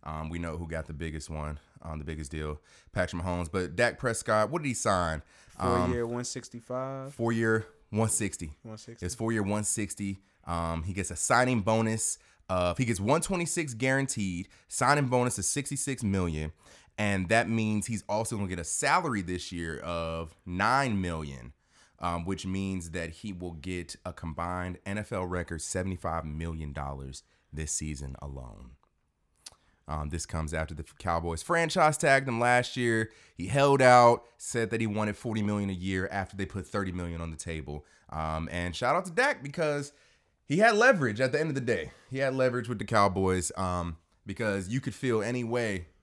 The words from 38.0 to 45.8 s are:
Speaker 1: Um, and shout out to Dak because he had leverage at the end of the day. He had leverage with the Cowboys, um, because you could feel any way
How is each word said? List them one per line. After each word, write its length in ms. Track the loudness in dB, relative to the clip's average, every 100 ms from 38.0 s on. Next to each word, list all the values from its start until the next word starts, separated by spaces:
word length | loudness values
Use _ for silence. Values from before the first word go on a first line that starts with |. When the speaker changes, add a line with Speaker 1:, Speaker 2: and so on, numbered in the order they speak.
| _
Speaker 1:
Um, 400 | -6 -2 -2 -4
and 240 | -4 -4 -2
shout 200 | 0 0
out 80 | 0
to 60 |
Dak 300 | 0 0 0
because 520 | -6 -2 -2 -2 -4 _ _ _ _ _ _
he 120 | 4
had 180 | 6 8
leverage 460 | 6 6 4 2
at 100 | 2
the 80 | 2
end 100 | 0
of 60 | -2
the 60 |
day. 300 | 0 -2 -2 -12 -10
He 60 | -2
had 180 | 0 2
leverage 320 | 2 2 -4
with 120 | -4
the 60 | 2
Cowboys, 640 | 6 6 6 2 2 0 -2
um, 400 | -2 0 -2 -6 _ _ -12
because 420 | -4 0 0 -2
you 140 | -4
could 140 | -4 -4
feel 260 | 0 0
any 220 | 0 -2 -2
way 420 | 0 0 -2